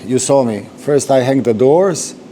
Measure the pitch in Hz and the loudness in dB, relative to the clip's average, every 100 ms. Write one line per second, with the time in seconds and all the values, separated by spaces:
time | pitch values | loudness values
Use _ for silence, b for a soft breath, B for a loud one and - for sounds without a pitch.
0 | - 127 - 139 123 104 - - - 147 | -6 -4 0 0 0 -4 -10 -12 -2 -2
1 | 127 135 123 139 123 110 127 156 196 170 | 2 0 2 0 0 2 2 4 2 -2
2 | - - - | -8 -14 -20